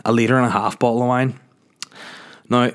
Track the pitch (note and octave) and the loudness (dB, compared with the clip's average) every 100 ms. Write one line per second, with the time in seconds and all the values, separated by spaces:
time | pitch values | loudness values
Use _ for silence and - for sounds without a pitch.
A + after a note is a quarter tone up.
0 | - A#2 A2+ C3 B2 G#2 G#2+ - A#2+ A#2 | 0 2 2 2 2 0 -2 0 0 0
1 | B2 B2 C3 - _ _ _ _ - - | 0 0 -2 -6 _ _ _ _ -20 -20
2 | - - - - - B2 B2 | -20 -20 -20 -20 -2 0 0